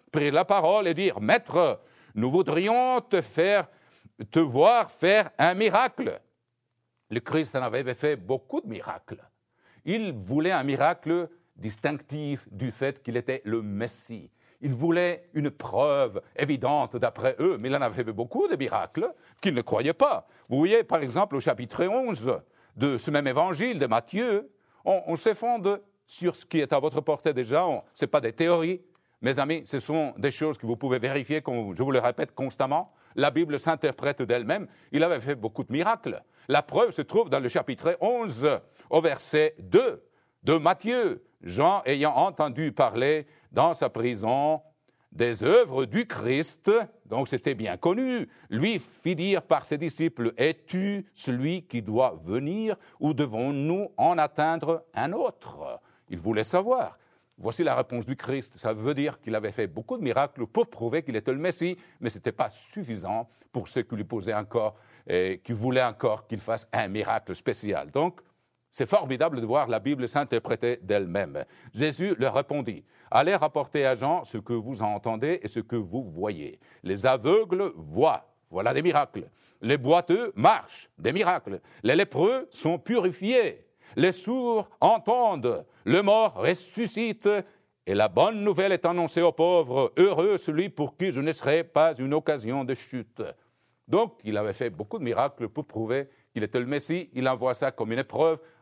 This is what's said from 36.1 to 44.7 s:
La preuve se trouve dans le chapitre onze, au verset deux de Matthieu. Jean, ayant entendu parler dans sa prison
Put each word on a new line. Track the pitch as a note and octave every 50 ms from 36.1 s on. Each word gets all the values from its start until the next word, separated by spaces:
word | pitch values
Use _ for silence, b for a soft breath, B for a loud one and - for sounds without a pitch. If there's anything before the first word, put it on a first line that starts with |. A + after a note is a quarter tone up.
| F#2 - b b b b b -
La | C#3 C#3+
preuve | D3 - - F3 A#3 A3+
se | - -
trouve | C#3+ - - G#3 A#3 D#3+
dans | B2+ C#3
le | C3 A#2+
chapitre | - F3 B2+ - B2+ - - D#3+ F3+ -
onze, | - G#3+ B3 A#3+ A#3 G3+ B2+ A2 C3+ D3+ C3+ G2+ b b b b b b
au | - D#3+
verset | D#3+ D#3+ C#3 - - - - D3+ D#3 D#3 - -
deux | - F#2 B2+ A#3 B3+ A#3+ C#3 - - _ _ _ _ _ _ _ -
de | C#3 D#3
Matthieu. | D#3+ D3 E3 F#3+ F#3 - A3 B3 B3+ A3+ F3 A2 - - _ _ _
Jean, | - F2 F2 G#2 C#3+ E3+ G3 G3 -
ayant | C3 C#3+ C#3 C#3+ D3+ C3
entendu | B2+ E3 G3 - - D#3 C#3+ A#2+ C#3+ D#3+ D3+
parler | - - C#3 A#2 G#2 A#2 B2+ C#3+ D#3 D#3 D3 b b b b b
dans | - - C#3 E3+ E3
sa | - D3+ B2
prison | - A2+ A#2 B2 A#2+ G2+ G2+ A2 B2 C#3 C#3+ D3+ D#3 D3+ - _